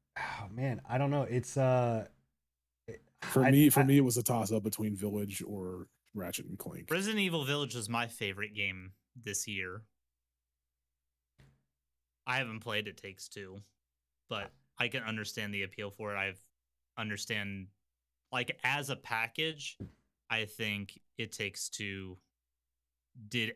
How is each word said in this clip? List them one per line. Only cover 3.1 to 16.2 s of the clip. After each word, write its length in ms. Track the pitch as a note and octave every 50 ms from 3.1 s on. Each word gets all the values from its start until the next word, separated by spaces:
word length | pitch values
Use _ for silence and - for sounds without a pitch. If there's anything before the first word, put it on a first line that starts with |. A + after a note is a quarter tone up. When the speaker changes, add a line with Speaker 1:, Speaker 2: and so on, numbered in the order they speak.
| _ _ -
Speaker 2:
For 200 | - - C3+ C3
Speaker 1:
I, 80 | C3+
Speaker 2:
me, 180 | C3+ C#3 D3+ D3
for 120 | - D3
Speaker 1:
I 20 | C#3
Speaker 2:
me, 140 | C3+ C#3 C#3+
it 80 | C3+
was 100 | B2+ A2
a 80 | B2 A2+
toss 300 | - B2 A2+ A2 G2 A2+
up 100 | G#2+ G2+
between 320 | G#2+ G2+ - A2 G#2+ G#2
Village 480 | F#2+ G#2 G#2 G2+ G#2 G#2 G2+ G2 - -
or 420 | - G#2 G2 F#2 F#2 F#2 F2 F2 - _ _ _ _ -
Ratchet 320 | G#2 F2+ E2+ - - -
and 120 | - F2 -
Clank. 320 | - - - - F2 -
Speaker 3:
Resident 300 | D#3 F3+ G3 G#3+ A3 G#3
Evil 240 | G3 F3+ E3 D#3+ C#3
Village 320 | C3 C#3+ D3 C#3+ A#2 A2+
was 140 | B2 G#2+ G#2+
my 180 | A#2 A#2 A#2+ A#2
favorite 480 | - - A2+ G2 F#2+ G2 G#2 G#2 G#2
game 380 | G#2 G2+ G2 F#2+ F#2 F#2 F#2+ F#2+ _ _ _ - B2
this 280 | A2 G#2+ G2 - - -
year. 320 | G#2 F#2+ F#2 F2+ F#2 A2 A2 _ _ _ _ _ _ _ _ _ _ _ _ _ _ _ _ _ _ _ _ _ _ _ _ _ _ _ _ _ _ - - - _ _ _ _ _ _ _ _ _ _ _ _ _ _ _ B2+
I 100 | B2 C3
haven't 240 | C3 A#2 A2 A2
played 260 | G#2+ A#2 G#2+ G#2+ G#2+ G#2
It 100 | F#2 -
Takes 300 | - G2 F#2 - - -
Two, 320 | - G#2 G2+ F#2 F#2+ G2+ G#2 _ _ _ _ _ _ _ _ _ _ _ _ -
but 200 | A#2 G#2 G2+ - - _ _ _ _ -
I 100 | B2 A#2+
can 160 | C3 C3 A2+
understand 500 | A2 A2 A2 G#2+ - - A2+ G#2+ G#2 G2+
the 100 | G2+ G2
appeal 260 | F#2+ - - G#2 G2+
for 220 | - - G#2+ G#2 G2+
it. 40 |
I've 220 | G2